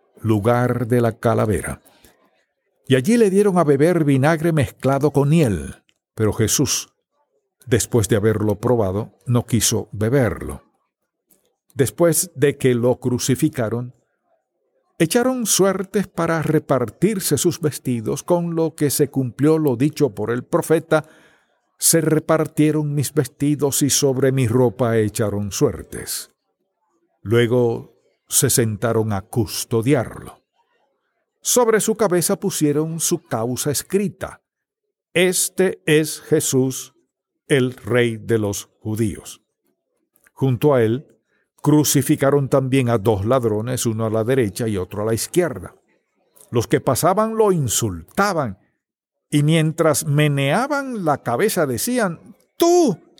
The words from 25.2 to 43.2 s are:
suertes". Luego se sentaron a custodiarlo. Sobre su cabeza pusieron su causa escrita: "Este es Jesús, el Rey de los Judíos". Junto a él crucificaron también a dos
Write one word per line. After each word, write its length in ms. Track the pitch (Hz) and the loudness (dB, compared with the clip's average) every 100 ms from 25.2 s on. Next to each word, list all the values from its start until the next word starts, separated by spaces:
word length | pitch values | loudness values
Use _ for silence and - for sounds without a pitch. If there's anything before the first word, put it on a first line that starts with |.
| 107 101 101 | -4 -4 -6
suertes". 800 | - 139 73 67 - - - - _ _ _ _ _ _ _ _ _ | 0 -2 -2 -12 -14 -10 -12 -12 _ _ _ _ _ _ _ _ _
Luego 720 | 101 120 117 123 120 120 135 _ _ _ - | 0 2 2 2 0 -2 -10 _ _ _ -4
se 200 | - 135 | 0 2
sentaron 600 | - 113 104 117 113 110 | 2 0 -2 -2 -2 -2
a 120 | 98 | -4
custodiarlo. 1160 | - 120 101 - - 113 113 143 - - - - _ _ _ _ _ _ _ _ _ _ | -6 -4 -4 -6 -4 -2 0 0 -2 -10 -18 -20 _ _ _ _ _ _ _ _ _ _
Sobre 400 | - 247 226 214 | -2 2 2 2
su 140 | - 214 | 0 0
cabeza 440 | 202 175 156 196 | 0 0 0 -2
pusieron 600 | 196 - 147 143 160 165 | -4 -2 0 0 -2 -4
su 200 | - 170 | -4 -4
causa 500 | - 117 117 123 151 | -4 -4 -4 -4 -4
escrita: 720 | 131 - 196 196 - - - _ _ _ _ _ _ _ | -4 -2 -2 -2 -6 -14 -14 _ _ _ _ _ _ _
"Este 680 | 160 185 180 - - 185 - - | 0 2 0 -4 0 -2 0 2
es 360 | 151 156 - | 2 2 -6
Jesús, 760 | - 156 - 135 131 127 - _ _ _ _ _ - | -2 0 2 0 0 -4 -14 _ _ _ _ _ -2
el 260 | 143 127 | 0 0
Rey 420 | 123 104 120 120 110 | -4 -2 0 0 -2
de 220 | 101 113 | -2 0
los 320 | 101 98 - _ | 0 -4 -10 _
Judíos". 640 | 110 110 107 69 - - _ _ _ _ _ _ _ _ _ | -8 -2 -2 -4 -14 -20 _ _ _ _ _ _ _ _ _
Junto 420 | - 135 123 151 | -4 -2 2 2
a 80 | 131 | 2
él 260 | 110 127 - _ _ _ _ _ | 2 -2 -6 _ _ _ _ _
crucificaron 840 | - 151 139 143 127 147 135 143 135 | 2 4 4 0 2 2 2 2 2
también 420 | 139 131 131 120 | 0 2 0 2
a 100 | 117 | 0
dos 260 | 107 98 | 2 0